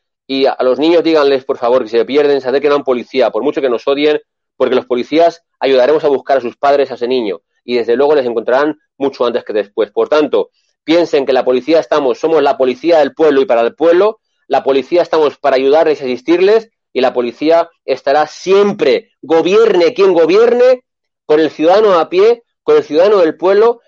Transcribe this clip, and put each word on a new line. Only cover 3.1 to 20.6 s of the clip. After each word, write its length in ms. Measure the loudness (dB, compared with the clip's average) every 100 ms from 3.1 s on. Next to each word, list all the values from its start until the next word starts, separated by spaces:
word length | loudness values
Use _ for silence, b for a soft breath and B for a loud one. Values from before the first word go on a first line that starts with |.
| -2 -2
por 120 | -2
mucho 180 | -6 -4
que 80 | -4
nos 200 | -4 -4
odien, 320 | -2 0 -2 -6 _ _ -6
porque 200 | -2 -2
los 100 | -2
policías 560 | -6 -2 0 0 0 _ -6
ayudaremos 460 | -2 2 2 2
a 40 | 0
buscar 300 | -2 -2 -2
a 20 |
sus 160 | -4 -4
padres, 360 | 0 0 0
a 20 |
ese 140 | -4 -4
niño, 320 | -4 -4 -8 _ _
y 100 | -6 -4
desde 200 | -2 0
luego 180 | 2
les 120 | 0 -2
encontrarán 520 | -4 -2 -2 -2 -6 _ -8
mucho 300 | -8 -4 -4
antes 160 | -4
que 100 | -6
después. 380 | -6 -6 -4 -6
Por 180 | -4 -2
tanto, 420 | 0 0 -2 -4 _ _ _
piensen 420 | -2 0 0 -2 -2
que 60 |
la 120 | -2
policía 360 | 0 -2 0 -2
estamos, 380 | 0 -2 -2 -2
somos 240 | 0 0
la 140 | 0 0
policía 420 | -2 -2 0 2
del 140 | 0
pueblo 260 | 0 0 2
y 60 | 0
para 160 | 0
el 120 | -2
pueblo, 460 | 0 0 2 0 -2 _ _ -6
la 160 | -4
policía 400 | 0 -2 -2 -2
estamos 360 | 0 0 0 -2
para 180 | -2 0
ayudarles 440 | 2 2 2 -2
y 40 |
asistirles, 680 | -4 -6 -2 0 2 0 -2 _ _
y 80 | -4
la 120 | -2
policía 560 | -2 -4 -4 0 0 0 _
estará 420 | -6 -6 -2 -2 -2
siempre, 840 | -6 -2 2 2 0 0 -2 -4 _
gobierne 720 | -2 0 2 2 2 2 0
quien 180 | 2 2
gobierne, 720 | 2 2 4 2 2